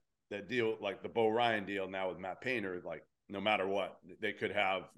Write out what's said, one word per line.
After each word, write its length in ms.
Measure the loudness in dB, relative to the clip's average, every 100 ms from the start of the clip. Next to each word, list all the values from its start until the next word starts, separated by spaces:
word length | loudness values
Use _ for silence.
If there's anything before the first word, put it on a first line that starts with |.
| _ _ -10
that 180 | -8 -2
deal, 280 | 0 2 0
like 220 | -4 -4
the 60 | -2
Bo 200 | 2 4
Ryan 360 | 6 4 2 0
deal 220 | -2 -2
now 200 | -2 -2
with 80 | -4
Matt 220 | -8 -6
Painter, 400 | -4 -2 -2 -6
like, 200 | -6 -10 -12 _ -10
no 120 | -2
matter 260 | 2 4 4
what, 320 | 2 0 -6 -18 -6
they 120 | -4
could 180 | -2 -2
have, 320 | 2 2 2 -4